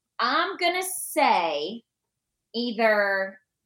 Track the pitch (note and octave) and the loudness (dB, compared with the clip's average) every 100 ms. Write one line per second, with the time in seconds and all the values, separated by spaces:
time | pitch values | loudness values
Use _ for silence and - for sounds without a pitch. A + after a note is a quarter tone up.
0 | _ - A#3 D4 F4+ F#4 F4 F4+ F#4 - | _ -4 0 0 -2 0 0 0 -4 -8
1 | - D#4+ C4 G3 E3 D3 D#3 A#3 - _ | -4 2 4 4 2 -2 -4 -8 -16 _
2 | _ _ _ _ _ A3+ A#3+ G#3+ A3+ G#3 | _ _ _ _ _ -6 -4 0 2 4
3 | G3+ G3 F#3+ G3+ _ _ | 2 0 -4 -8 _ _